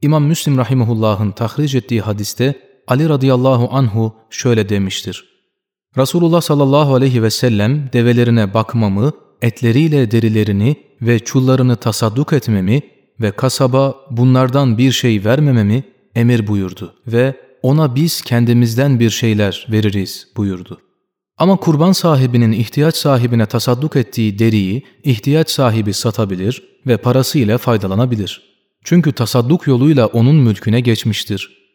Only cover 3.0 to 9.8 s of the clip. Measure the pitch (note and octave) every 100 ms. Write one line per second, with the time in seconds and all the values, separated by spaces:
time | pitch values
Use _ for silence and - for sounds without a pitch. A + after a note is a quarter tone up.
3 | D#3+ C#3+ C3+ B2+ C3 B2+ A#2+ C3 B2+ G#2
4 | A2 - _ - B2+ A2+ G2+ G2+ G2 -
5 | - F2+ - _ _ _ _ _ _ -
6 | C3+ F3 E3+ E3+ D#3+ D3 C#3 C#3+ D3 C3
7 | C3+ B2 A2 - B2+ G#2+ G#2 D3 C3+ B2
8 | A#2+ A#2+ A#2+ A#2 G#2 G#2+ A2 A#2 G#2+ G2
9 | B2+ D3+ _ _ A#2 - A#2 A#2